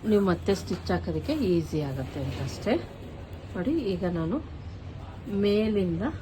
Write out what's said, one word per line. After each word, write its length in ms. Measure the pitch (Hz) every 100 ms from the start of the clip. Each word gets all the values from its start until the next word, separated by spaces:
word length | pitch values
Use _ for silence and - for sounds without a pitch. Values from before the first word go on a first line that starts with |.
| 226
ನೀವು 160 | 208
ಮತ್ತೆ 300 | 190 170 -
ಸ್ಟಿಚ್ 360 | 196 - 180 -
ಹಾಕೋದಕ್ಕೆ 420 | 180 - 156 202
ಈಸಿ 480 | 302 202 170 156 156
ಆಗುತ್ತೆ 440 | 143 135 131 147
ಅಂತಷ್ಟೇ. 500 | 135 135 135 - 196 320 - - - - - - - -
ನೋಡಿ, 140 | 202
ಈಗ 340 | 330 220 175
ನಾನು 380 | 180 175 160 262 - - - - - - - - -
ಮೇಲಿಂದ 760 | 202 202 208 220 208 180 165 240 339